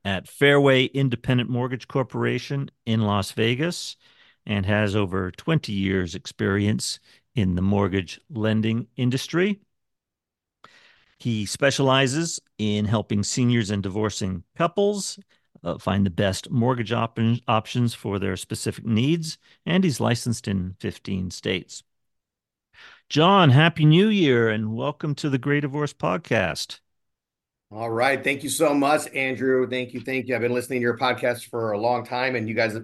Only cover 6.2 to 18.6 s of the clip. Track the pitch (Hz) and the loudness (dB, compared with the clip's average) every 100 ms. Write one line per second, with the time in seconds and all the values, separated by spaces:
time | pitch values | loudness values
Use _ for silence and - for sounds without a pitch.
6.2 | - - 104 101 104 110 - - _ _ | -14 -4 0 2 0 -2 -4 -10 _ _
7.2 | _ - 92 90 95 101 98 95 85 - | _ -2 0 0 2 2 2 0 -4 -12
8.2 | _ 123 107 110 110 113 - - 123 131 | _ -4 0 0 0 -2 -6 -4 -2 -2
9.2 | - 165 196 196 _ _ _ _ _ _ | -4 -2 -2 -2 _ _ _ _ _ _
10.2 | _ _ _ _ - _ _ _ _ _ | _ _ _ _ -20 _ _ _ _ _
11.2 | 123 110 101 - 143 - 135 135 135 143 | -4 -4 -4 0 0 2 4 4 2 0
12.2 | 170 - _ - 107 104 104 107 - 104 | -4 -6 _ -6 -2 0 0 0 0 -2
13.2 | 101 - 123 120 98 101 95 98 107 - | -2 0 2 2 0 -2 -4 -4 -4 -4
14.2 | 98 90 - - 165 202 202 208 - - | -6 -8 -12 -4 -2 0 0 -2 -8 -12
15.2 | - _ _ - 87 78 - 98 98 85 | -20 _ _ -14 -10 -6 -2 0 0 0
16.2 | 101 95 - 127 120 123 104 117 113 - | -2 -2 -4 0 0 0 -2 -2 -2 0
17.2 | 113 120 - 110 - 127 120 - 101 98 | 0 0 0 -2 0 -2 -2 -2 -6 -4
18.2 | 98 92 - 110 | -4 -6 -8 -6